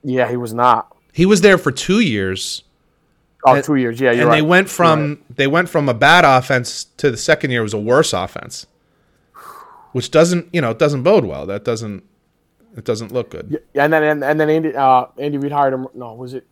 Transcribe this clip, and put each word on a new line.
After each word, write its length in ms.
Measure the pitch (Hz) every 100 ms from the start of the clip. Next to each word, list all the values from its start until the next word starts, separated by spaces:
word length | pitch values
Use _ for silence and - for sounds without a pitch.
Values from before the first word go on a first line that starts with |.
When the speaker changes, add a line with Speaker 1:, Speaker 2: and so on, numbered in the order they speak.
Speaker 1:
Yeah, 260 | 123 127 117
he 80 | 123
was 160 | 120
not. 340 | 113 123 113 - _ _
Speaker 2:
He 140 | - 185
was 160 | 208
there 160 | 196 180
for 140 | 151
two 280 | 131 - 202
years. 640 | 202 107 95 95 - - _ _ _ _ _ _ _ _ 135
Speaker 1:
Oh, 100 | 131
Speaker 2:
And, 80 |
Speaker 1:
two 120 | 143 143
years. 240 | 120 117
Yeah, 100 | 131
you're 100 | 120
Speaker 2:
and 80 | 120
Speaker 1:
right. 60 | 117
Speaker 2:
they 60 |
went 260 | 151 180 190
Speaker 1:
You're 60 | -
Speaker 2:
from, 340 | 170 156 147
Speaker 1:
right. 260 | 147 _ -
Speaker 2:
they 100 | 139
went 220 | 160 180
from 180 | 165 139
a 60 |
bad 320 | 117 139 175 151
offense 580 | 131 127 131 120 - - -
to 120 | 147
the 80 | 117
second 340 | - 151 139
year 100 | 120
was 120 | 107
a 60 | 107
worse 320 | 104 131 160
offense, 540 | 92 92 - - - - _ _ _ _ _ _ - - - - - _
which 180 | 127 -
doesn't, 380 | 156 170 175 156
you 60 | 175
know, 100 | 123
it 80 | 113
doesn't 240 | 151 143
bode 200 | 139 208 110
well. 200 | 69 78
That 180 | 101
doesn't, 400 | 113 113 110 98 _ _ _ _ _ _ _ 113
it 80 |
doesn't 280 | - 110 113
look 160 | 123 113
good. 300 | - - 135 _
Speaker 1:
Yeah, 100 | - 147
and 80 |
then, 100 | 160
and, 200 | 151 151
and 160 | 139 156
then 100 | 156
Andy, 260 | 160 156 127
uh, 300 | 135 127 123 -
Andy 200 | 143 147
Reid 140 | 143
hired 200 | 143 139
him. 140 | 131 131
No, 200 | 127 123 113
was 180 | 127
it? 120 | 127 _